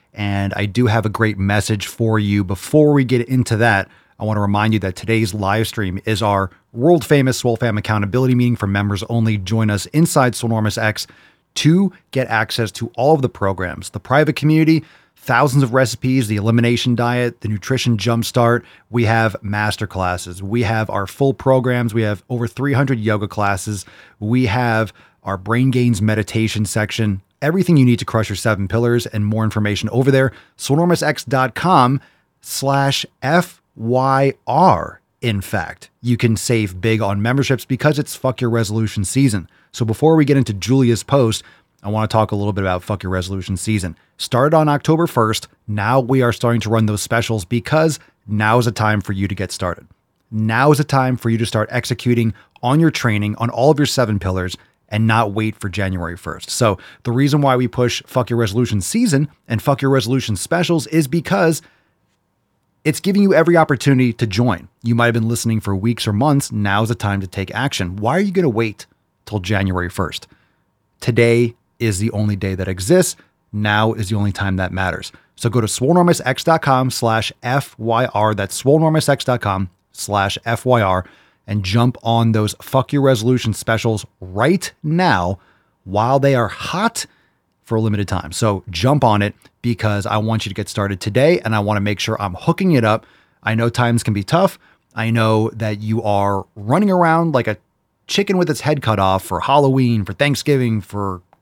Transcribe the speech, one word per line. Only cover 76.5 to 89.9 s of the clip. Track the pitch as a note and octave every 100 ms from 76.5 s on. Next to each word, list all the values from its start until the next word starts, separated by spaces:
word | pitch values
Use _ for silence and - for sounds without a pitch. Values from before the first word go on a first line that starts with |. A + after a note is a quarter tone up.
| D#3+
com | C#3+ C3 C3
slash | - A#2 A2 - -
F | A#2+ C3+ - -
Y | A2 A2+ B2+
R. | G#2+ G#2+
That's | G2+ G2 -
swolenormousx | C3 D#3 D#3+ D#3 D3 C3+ -
dot | A#2+
com | G#2 F#2+ F#2+ _ _
slash | - - G2+ G2 -
F | A#2 A#2 B2+
Y | B2
R, | F#2+ F#2 - _ _ _ -
and | G#2
jump | F#2 A#2 B2 -
on | A#2 A#2 A2+
those | A2 G#2+ -
Fuck | - C3+ -
Your | C#3+
Resolution | C3+ A#2+ A#2 B2+ A2+
specials | G#2 - A2 A#2 G#2+ - _
right | F#2 F#2+ C3+ G3 - _
now | D3+ E3 F3+ F#2+ F2+ G2 _ _ _ _
while | F#2+ G2+ A#2+ C#3
they | C#3 B2+
are | G2+
hot | - - F3 A3 - - _ _ _ _ _
for | - A2+
a |
limited | A2 G2+ G2
time. | F#2 D#2+
So | - A2 G2 -
jump | E2 B2 D3
on | A#2+ G#2
it | G#2 - _ _
because | A#2+ A2+ A2